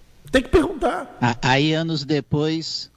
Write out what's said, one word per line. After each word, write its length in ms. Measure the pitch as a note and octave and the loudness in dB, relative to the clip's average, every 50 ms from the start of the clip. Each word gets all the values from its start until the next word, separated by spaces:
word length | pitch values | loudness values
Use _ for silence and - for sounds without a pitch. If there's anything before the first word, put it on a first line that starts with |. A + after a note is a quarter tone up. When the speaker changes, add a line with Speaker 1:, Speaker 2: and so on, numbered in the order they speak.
| - - _ - - - | -20 -20 _ -20 -8 -2
Speaker 1:
Tem 100 | - C4+ | 0 0
que 80 | - - | 0 4
perguntar. 680 | - F4 C#4+ F4+ F#4+ C4 F4 D#4 - - C#4 - - - | 4 4 4 2 -2 -2 -2 -2 -2 -2 -8 -12 -6 -2
Speaker 2:
A-, 160 | B2 A#2 A2+ - | 0 0 0 0
aí, 320 | - B2+ C3 C#3 D3 D#3 D#3 | 2 2 4 4 4 2 0
anos 320 | D#3+ E3 E3 D#3+ C#3+ C#3 | 0 -2 -2 -4 -4 -2
depois, 840 | C3+ D#3 C#3+ - - - D3 D3+ D#3+ D#3+ E3 D#3+ - - - - - _ | -2 -2 -2 -2 -2 -2 -2 0 -2 -2 -4 -6 -8 -10 -10 -12 -14 _